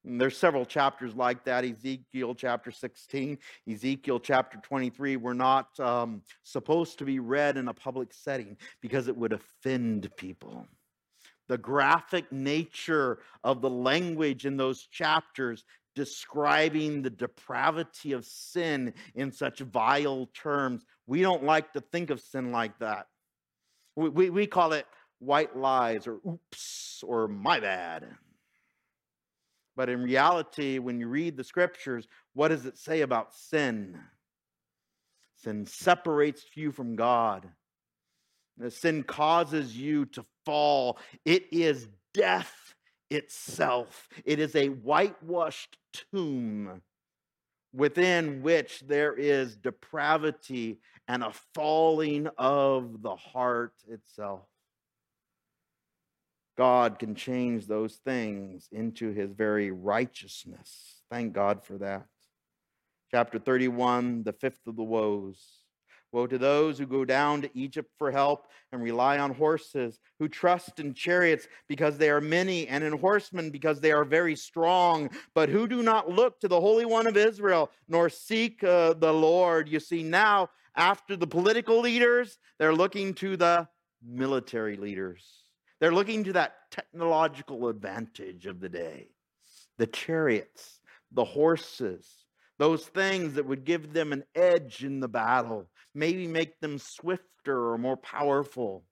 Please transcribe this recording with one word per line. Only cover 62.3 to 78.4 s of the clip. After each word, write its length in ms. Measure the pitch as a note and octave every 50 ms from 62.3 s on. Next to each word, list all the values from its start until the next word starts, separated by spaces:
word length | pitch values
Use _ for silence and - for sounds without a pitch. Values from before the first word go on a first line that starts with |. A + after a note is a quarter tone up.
| _ _ _ _ _ _ _ _ _ _ _ _ _ _ _ _
Chapter 300 | - A#2+ A#2+ A#2 - A2
thirty-one, 800 | - C3+ C3 B2+ B2+ B2+ A#2+ A#2+ B2 B2 B2 B2 B2 B2 A#2+ A#2
the 100 | A2 G#2+
fifth 340 | G#2 _ - C3 - _ _ A#2+
of 80 | A2+
the 80 | A2+ A2+
woes. 800 | A2 A2+ A2+ G#2+ G#2+ G#2 G2+ G2 G2 F#2+ _ - _ _ _ _ _ _ _ _ _ _ _ _ _
"Woe 160 | - A#2+ B2 B2
to 100 | B2+ B2+
those 400 | C3 C#3 C#3+ D3 D#3 D#3+ C#3+ B2+
who 80 | C#3+
go 180 | B2+ B2+ C3+ C3
down 380 | B2 C3 C3+ D3 D3 D3 D3
to 80 | C#3 C3+ _ B2+
Egypt 320 | C3 C#3 - D#3 D#3 _ _ _
for 140 | D3+ C#3
help 340 | C3 C#3 C#3 C#3+ D3 C#3+ - _ _ - _ _
and 100 | - B2
rely 380 | A#2 A#2 A#2 A#2+ B2 C3+ C#3+ C#3+
on 160 | C#3+ C#3 C3
horses, 640 | B2 D#3 D3+ D#3+ D3+ - - - C#3 B2 A#2 A2 _ _ _ _ _
who 80 | D#3 D3+
trust 500 | - - - F3 F3+ F3 - - - -
in 160 | D3+ C#3+ B2+
chariots 540 | - - F3+ F3 F3+ F3 E3+ D#3 - - - - - _
because 320 | _ C#3+ C3+ D#3+ D3+ D3 C#3+
they 100 | D#3 D3+
are 120 | D3 D3
many 480 | D3 D3+ D#3+ F3 F#3 F#3+ F#3 E3+ D#3 B2
and 160 | C3 C#3+ D#3
in 80 | D3+
horsemen 580 | D#3 D3+ D#3+ F#3+ G#3 G#3 G3+ - F#3 F3+ E3 D#3
because 300 | C#3+ C#3+ C#3 D#3 D3+ C#3
they 100 | C#3 D#3
are 140 | D3+ D3+ D3
very 320 | C3 D3+ E3 F3 E3 D3+
strong, 760 | - - - _ E3 E3 E3+ F3+ F3+ F3+ F3 E3+ D#3+ D3 C3 - - - _ _
but 140 | E3 D#3 D3
who 180 | D3 G#3 A#3
do 160 | G#3 B3+ A#3+
not 260 | A#3 A3+ A3 A3 E3+ D#3+
look 300 | F3+ G3 B3 B3 A#3+ _
to 80 | -
the 140 | F#3+ F3+ E3+
Holy 240 | E3+ G3+ A3 A3+ A#3+
One 240 | A#3 A3+ A3+ A3+ A3+
of 80 | G#3
Israel, 560 | G3+ G#3 A3+ G#3+ G3 G#3 G3 F3+ E3 D3+ - _ _ _ -
nor 200 | D#3+ E3+ E3+ E3
seek, 540 | - - - - A3 A3